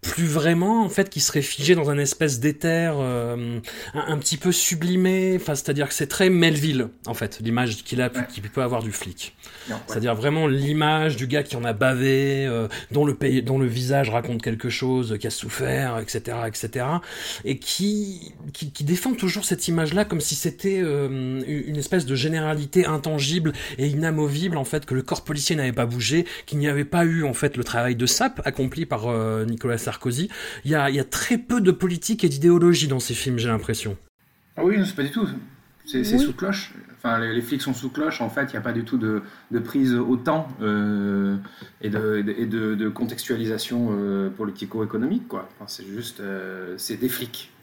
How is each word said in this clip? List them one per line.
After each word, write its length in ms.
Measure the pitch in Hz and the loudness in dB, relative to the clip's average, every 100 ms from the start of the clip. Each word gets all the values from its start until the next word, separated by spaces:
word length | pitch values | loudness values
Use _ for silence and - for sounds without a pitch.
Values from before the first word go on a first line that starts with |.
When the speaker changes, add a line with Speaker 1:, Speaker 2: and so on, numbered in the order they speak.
Speaker 1:
plus 240 | - - 170 | -6 0 2
vraiment, 580 | 151 151 170 185 226 | 4 4 4 4 4
en 40 | 208 | 2
fait, 200 | - 196 | 2 0
qui 80 | - | 2
serait 240 | - 147 | 0 0
figée 320 | 139 - 143 | -2 -2 4
dans 160 | 175 147 | 6 6
un 80 | 143 | 2
espèce 400 | 143 147 156 127 | 0 2 0 2
d'éther, 560 | 143 147 170 165 165 147 | 0 2 2 2 2 0
euh, 640 | 131 123 117 120 120 117 110 - - | 0 0 -2 -2 -4 -4 -8 -12 -8
un, 200 | - - | -6 -2
un 60 | 151 | -2
petit 180 | 139 151 | -2 0
peu 160 | 180 | 0
sublimé. 800 | 175 - 165 175 180 185 190 185 | 2 2 0 2 4 4 4 4
Enfin, 220 | 185 - 143 | 2 0 -4
c'est-à-dire 320 | - 143 143 | 0 0 0
que 60 | |
c'est 120 | - 147 | -2 -2
très 240 | - 190 | 2 4
Melville, 600 | 180 165 156 156 135 113 - - | 6 6 4 2 2 -2 -6 -10
en 60 | |
fait, 260 | 113 107 - | -4 -4 -4
l'image 400 | 113 117 123 107 | 0 2 2 -2
qu'il 180 | - 123 | -4 -2
a, 120 | 123 | 0
Speaker 2:
Ouais. 120 | 123 123 | -2 -6
Speaker 1:
qu'il 200 | - 104 | -6 -8
peut 140 | - | -2
avoir 220 | 123 120 | 0 0
du 80 | 107 | -4
flic. 420 | 104 - 87 - - - - - | -6 -8 -10 -14 -14 -20 -18 -10
Speaker 2:
Non, 60 | |
ouais. 60 | 110 - | -10 -6
Speaker 1:
C'est-à-dire 260 | 117 117 | -2 0
vraiment 320 | 113 131 151 160 | 0 2 2 2
l'image 720 | 135 139 151 151 156 156 123 | 2 2 2 4 4 2 0
du 100 | 127 | 0
gars 160 | 147 | -2
qui 140 | 143 123 | -2 -4
en 80 | |
a 80 | 120 | -2
bavé, 760 | 107 131 131 135 135 139 139 135 | 2 2 4 4 4 2 0 0
euh, 220 | 117 110 - - | -2 -2 -6 -4
dont 120 | 143 | 2
le 100 | 147 | 2
pays, 280 | 135 139 127 | 2 2 2
dont 160 | 120 131 | 2 2
le 80 | 131 | 2
visage 440 | 117 127 139 127 | 0 0 2 2
raconte 320 | 113 120 120 | 0 0 -4
quelque 260 | 120 113 123 | -2 -4 -2
chose, 500 | 110 127 127 120 107 | -2 0 0 0 -2
qui 80 | 113 | -4
a 40 | |
souffert, 680 | - - - 131 131 135 113 | -6 -6 -4 -2 0 0 -2
et 60 | 110 | -4
cetera, 400 | 117 113 120 117 | -6 -4 -4 -4
et 60 | |
cetera, 460 | 107 113 123 123 165 - - - - | -4 -6 -4 -2 -2 -4 -12 -10 -8
et 140 | 202 135 | -4 -4
qui, 760 | - - 196 208 202 180 165 - 151 | -4 -2 0 0 -2 -8 -14 -14 -14
qui, 180 | - 151 | -10 -10
qui 140 | - | -4
défend 280 | 147 175 262 | -2 0 0
toujours 300 | 254 185 190 | 0 0 -2
cette 220 | 196 170 - | -2 -2 0
image-là 380 | 165 156 175 | 0 2 2
comme 160 | 208 170 | 0 0
si 160 | 139 147 | -2 -2
c'était, 420 | 175 - 196 190 | -2 -2 -2 0
euh, 560 | 175 143 135 135 127 131 127 | 0 0 0 -2 -2 -4 -4
une, 220 | 151 135 | -4 -4
une 60 | 151 | -4
espèce 300 | 135 185 131 | 0 0 2
de 80 | |
généralité 720 | 135 147 160 156 151 143 185 165 | 0 2 0 0 -2 2 2 4
intangible 680 | 156 151 151 139 175 160 143 - 135 | 2 0 0 0 2 0 -2 -8 -2
et 120 | 139 | 0
inamovible, 680 | 143 165 156 151 143 185 170 | 2 0 2 2 0 0 -2
en 80 | |
fait, 220 | 135 156 - | -2 -4 -2
que 80 | |
le 80 | 131 | -2
corps 220 | 131 - | -2 -4
policier 320 | - 147 139 160 | -4 -4 0 0
n'avait 160 | 131 | 0
pas 140 | 117 120 | 0 -2
bougé, 400 | 120 113 151 170 - | 0 2 2 2 -4
qu'il 140 | - 147 | -4 0
n'y 100 | 147 | 2
avait 160 | 143 | 2
pas 200 | 143 175 | 2 4
eu, 200 | 170 165 | 4 4
en 100 | 147 | 2
fait, 220 | 120 147 131 | 2 0 0
le 80 | |
travail 320 | 113 117 123 117 | -2 0 2 2
de 100 | 123 | 2
sape 340 | - 254 254 | 2 2 0
accompli 420 | - - 131 143 165 | -4 -2 -2 -2 -4
par, 220 | 117 113 | -2 0
euh, 360 | 113 110 110 110 | 0 0 0 0
Nicolas 320 | 113 127 117 | -2 0 -2
Sarkozy. 500 | 120 - 131 123 196 - - - | -2 -4 -2 -2 -2 -4 -12 -8
Il 60 | 139 | 0
y 40 | |
a, 160 | 151 139 | 2 4
il 60 | 139 | 2
y 40 | |
a 40 | |
très 340 | 131 - - 233 | 0 -2 0 0
peu 220 | - 247 | 2 4
de 100 | 185 | 4
politique 520 | 175 185 175 - 220 | 4 2 0 -2 2
et 60 | 175 | 2
d'idéologie 580 | 139 170 175 175 170 147 | 4 6 8 8 6 4
dans 120 | 131 | 0
ces 140 | - | -2
films, 240 | 117 - 120 | -4 0 0
j'ai 100 | 117 | 2
l'impression. 480 | 110 - 110 110 98 - _ _ _ _ - | 0 0 -4 -2 -8 -12 _ _ _ _ 0
Speaker 2:
Ah 80 | |
oui, 140 | 170 208 | 2 4
non, 60 | |
c'est 100 | 185 - | 0 0
pas 60 | |
du 60 | 143 | -2
tout. 180 | 226 190 131 - - _ _ - | 0 -2 -2 -10 -20 _ _ -6
C'est, 160 | 131 | -2
c'est 140 | 208 247 | 2 4
Speaker 3:
Oui. 80 | |
Speaker 2:
sous 80 | 285 | 4
cloche. 420 | - 196 196 - - - - | 2 -2 -2 -6 -16 -20 -8
Enfin, 240 | 120 117 | -2 0
les, 120 | 113 | 0
les 80 | 113 | -2
flics 220 | 117 139 | -2 -4
sont 100 | 139 | -2
sous 160 | 120 131 | -4 -4
cloche. 300 | 135 156 - | -2 -4 -2
En 80 | 113 | -4
fait, 180 | 107 135 | -2 -4
il 40 | |
n'y 60 | 113 | -4
a 40 | |
pas 120 | 110 | -4
du 100 | 113 | -4
tout 140 | 117 131 | -2 0
de, 240 | 110 107 101 - - | 2 0 -4 -18 -4
de 60 | 117 | -4
prise 340 | 117 143 131 | -2 2 4
au 220 | 120 120 127 | 4 2 2
temps, 320 | 120 160 151 - | 2 0 -2 -4
euh, 760 | 107 104 104 104 101 101 98 98 98 - - - | 0 2 2 0 0 2 2 0 -4 -18 -20 -8
et 80 | 107 | -4
de, 280 | 104 107 107 | -2 0 0
et 40 | |
de, 100 | 101 104 | 0 -2
et 60 | 117 | -2
de, 280 | 113 110 | -2 -2
de 140 | 107 107 | 0 -2
contextualisation, 1000 | 110 120 117 - 120 113 107 - 123 117 | -2 -6 -6 -4 -2 -2 -2 -2 -2 0
euh, 360 | 101 101 98 98 | 0 0 0 -2
politico-économique, 1000 | 95 107 95 101 113 104 107 127 226 - | -2 -6 -6 -8 -4 -2 0 0 0 -4
quoi. 200 | 95 90 | -10 -10
Enfin, 120 | - 104 | -16 -16
c'est 180 | - 98 | -14 -10
juste, 320 | 101 117 - | -10 -10 -10
euh, 560 | 101 98 92 92 92 92 | -8 -8 -8 -10 -10 -10
c'est 200 | - 110 | -8 -2
des 120 | 127 | -2
flics. 440 | 123 120 - - - | -4 -8 -12 -18 -20